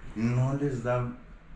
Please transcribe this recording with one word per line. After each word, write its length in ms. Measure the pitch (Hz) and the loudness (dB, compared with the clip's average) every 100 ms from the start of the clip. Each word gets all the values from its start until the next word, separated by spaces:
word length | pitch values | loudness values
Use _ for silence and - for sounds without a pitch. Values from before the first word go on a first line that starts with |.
| - | -8
no 400 | 107 117 123 131 | 0 2 4 2
les 300 | 143 143 120 | 2 0 0
da 240 | 120 123 120 120 - - - | 2 2 0 -6 -14 -18 -16